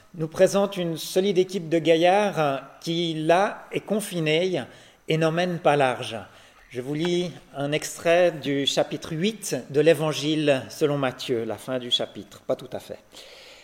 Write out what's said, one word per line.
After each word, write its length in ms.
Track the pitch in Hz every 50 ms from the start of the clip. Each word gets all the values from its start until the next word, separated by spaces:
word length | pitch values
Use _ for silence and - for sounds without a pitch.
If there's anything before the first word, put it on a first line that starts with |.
| - - -
nous 140 | 175 156 156
présente 480 | - - 190 180 - 196 202 196 196
une 200 | 180 175 170 165
solide 420 | 151 - - - 185 190 208 190 180
équipe 300 | 185 185 185 196 165 156
de 120 | 165 170
gaillards 840 | 151 160 165 160 170 175 190 208 208 202 156 156 156 143 135 131 - - - -
qui, 340 | - 165 170 170 175 165 156
là, 520 | 156 156 160 165 185 202 233 - - - - -
est 80 | 147
confinée 840 | - - 196 214 208 - 180 175 156 151 156 160 180 190 180 147 113 - - - - - _ _ _ -
et 80 | 160
n'emmène 420 | 156 165 160 156 170 180 180 175 156
pas 160 | - 165 147
large. 420 | 147 135 127 120 110 123 113 113 107 95 - - - - - _ - - _
Je 120 | - 120
vous 140 | 123 135 151
lis 380 | 151 165 175 175 175 180 175 131 131 - - -
un 160 | 143 143 143 147
extrait 580 | 156 - - - - - 170 170 175 180 175
du 360 | 160 156 123 139 143 139 139
chapitre 440 | - - 170 147 - 156 143 - -
huit 460 | 165 156 175 214 220 202 - - 156 131 117 -
de 100 | 139 147
l'Évangile 800 | 151 160 165 135 160 156 147 131 139 147 156 156 156 147 135 131 110 101
selon 280 | - - 160 143 143
Matthieu, 480 | 143 139 127 123 - - - 127 113 113
la 140 | 110 104 104
fin 220 | - - 131 127
du 100 | 120 123
chapitre, 500 | - - 113 - - 104 95 - - - -
pas 120 | - 131
tout 160 | - 139 -
à 80 | - 98
fait. 220 | - - - - _ _ - - - - - - - - - -